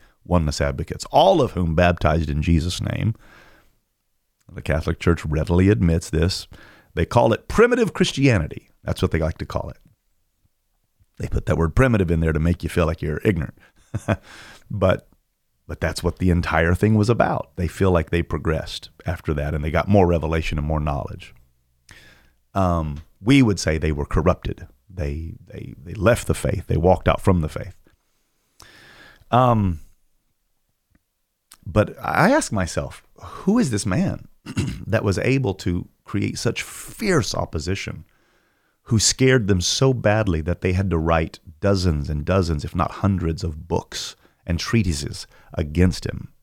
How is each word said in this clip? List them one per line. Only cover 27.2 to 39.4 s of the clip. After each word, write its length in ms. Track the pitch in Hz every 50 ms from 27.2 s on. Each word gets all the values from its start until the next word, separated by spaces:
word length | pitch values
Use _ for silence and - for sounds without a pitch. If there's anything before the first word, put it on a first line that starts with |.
from 200 | - - 95 90
the 80 | 78 76
faith. 280 | - - - 95 - - _ _ _ _ _ _ _ _ _ _ _ _ _ _ _ _ - - - - - - - - - - - _ _ _
Um, 480 | 117 120 127 123 120 110 101 92 85 78 - - _ _ _ _ _ _ _ _ _ _ _ _ _ _ _ _ _ _ _ _ _ _ _ _ _ _ _ _ _ _ _ _ - _ _
but 300 | - 80 104 101 - - -
I 300 | - - 80 87 143 202
ask 200 | 269 320 - -
myself, 520 | - 101 90 82 - - 71 65 - - _ _ _
who 440 | - - - - - - 185 208 247
is 120 | 226 139
this 140 | 113 101 -
man 420 | 104 90 143 196 - - - - - - _ _
<clears throat> 100 | - - - - - 62 - - -
that 160 | 98 110 -
was 140 | 104 92 -
able 340 | - 117 131 135 131 101 92
to 320 | - - 98 87 87 87 - _ _ _
create 340 | - - 101 104 101 - -
such 240 | - - 95 -
fierce 760 | - - - - - - - - 226 202 185 156 107 - -
opposition, 720 | - 90 - - 82 71 82 98 - - - 78 76 80 _ _ _ _ _ _ _ _ _ _ _ _ _ _ _ _
who 160 | - 117 107
scared 480 | - - - - 135 131 131 131